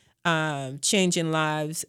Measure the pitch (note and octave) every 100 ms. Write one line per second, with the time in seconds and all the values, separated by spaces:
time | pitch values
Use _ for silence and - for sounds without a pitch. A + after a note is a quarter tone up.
0 | _ _ F3 D#3+ D#3 C#3+ C3+ C#3+ - G#3
1 | F#3 F3 E3 D#3+ D#3 D3+ D3+ E3